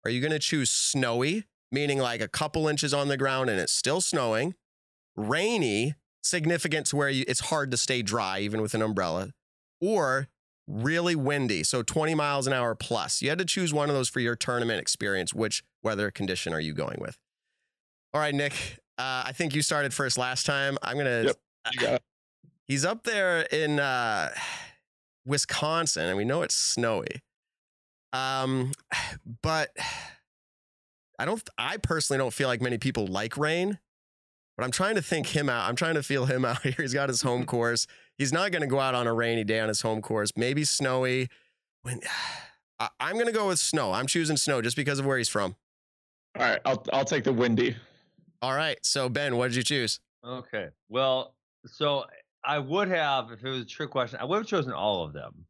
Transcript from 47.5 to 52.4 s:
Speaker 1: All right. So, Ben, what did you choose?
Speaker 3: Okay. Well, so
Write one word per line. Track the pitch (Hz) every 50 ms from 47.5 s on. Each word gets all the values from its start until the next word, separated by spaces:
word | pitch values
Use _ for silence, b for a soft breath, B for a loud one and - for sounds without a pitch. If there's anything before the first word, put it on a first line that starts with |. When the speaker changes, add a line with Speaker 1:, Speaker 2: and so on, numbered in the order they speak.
| 113 107 120 127 123 B B B B B B B B B _ _ _ _
Speaker 1:
All | 120 131 135
right. | 143 156 156 135 - -
So, | - - 143 131 127
Ben, | 120 143 147 143 123
what | 120 123 127
did | 120 127
you | 120
choose? | - 147 139 120 107 - - _ _ _ _ -
Speaker 3:
Okay. | 120 127 127 123 - - 110 92 78 - _ _ _
Well, | 104 127 135 135 131 131 127 - _ _ _ _ _ _ _
so | 110 - - 151 147 143 139 - - - - - _ _ _